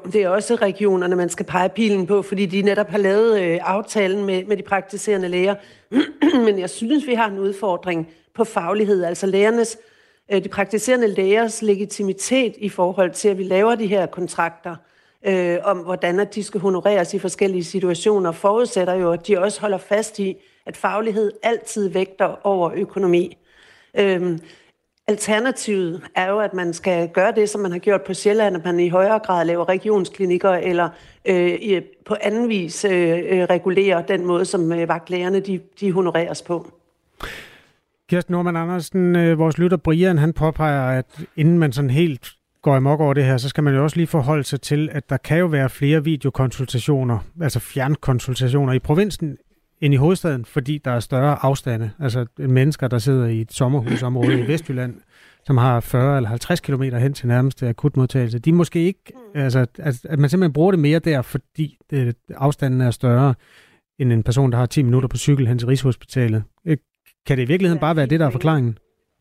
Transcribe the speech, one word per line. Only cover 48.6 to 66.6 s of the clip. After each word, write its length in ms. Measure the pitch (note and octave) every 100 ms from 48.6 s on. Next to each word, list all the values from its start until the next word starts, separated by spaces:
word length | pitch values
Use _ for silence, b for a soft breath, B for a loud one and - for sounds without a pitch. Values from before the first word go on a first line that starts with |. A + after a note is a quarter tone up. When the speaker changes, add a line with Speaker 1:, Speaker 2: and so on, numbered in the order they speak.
| C3+
Speaker 2:
i 60 | B2+
provinsen, 580 | - D#3 G#3 - D#3 C3+ _ _ _ _
end 140 | D3
i 20 | C#3
hovedstaden, 480 | D3+ F#3 E3+ C3
fordi 340 | A2+ D3+ C3 D3+
der 120 | C3
er 100 | A#2+
større 440 | - C3 C#3+ C#3+
afstande. 460 | C3+ C#3 C3+ A2 A2+ -
Altså 260 | C#3 A#2+ A#2 -
mennesker, 500 | C#3 B2+ C#3+ - B2+
der 100 | A#2+
sidder 280 | A#2+ C3 A#2
i 140 | A2+
et 120 | A2+
sommerhusområde 880 | - B2+ C#3+ A#2 B2 B2 B2 B2 B2+
i 80 | A#2+
Vestjylland, 460 | D#3+ - B2+ B2 - _ b b b -
som 100 | C3
har 240 | B2+ A#2
fyrre 360 | - B2+ C3+ C#3
eller 120 | A2
halvtreds 320 | A#2 - F3
kilometer 380 | - C3 C3+ A#2+
hen 140 | C#3
til 160 | C#3+ B2
nærmeste 400 | B2 C3+ - B2
akutmodtagelse, 680 | A2+ D3 C3+ C3 C3+ A#2+ A#2
de 140 | D#3
måske 300 | F3 E3 E3+
ikke, 180 | E3+ F#3+ - C4 A3+
altså, 320 | D3 C3+ B2+ B2 -
at, 160 | D3+ B2
at 140 | - D3+
man 120 | C#3+
simpelthen 220 | F3+ F3
bruger 180 | C#3+ F3+
det 100 | F3+
mere 180 | C#3+ D#3+
der, 240 | E3 C#3
fordi 540 | - C#3+ - - D3+ - _
det, 260 | C#3+ A#2+ A#2 - -
afstanden 440 | C#3 - C3+ B2+
er 100 | B2
større, 440 | - B2+ A#2+ C#3 B2 b b b b _ -
end 140 | B2+
en 100 | A#2
person, 300 | A2 A#2+ C3+
der 60 | A#2
har 80 | B2
ti 160 | D#3
minutter 260 | B2 B2+ B2+
på 80 | A#2+
cykel 300 | - C#3 A#2+
hen 120 | B2
til 100 | A#2
Rigshospitalet. 760 | C3+ C3 A2+ - C3 A#2 A2 G#2 _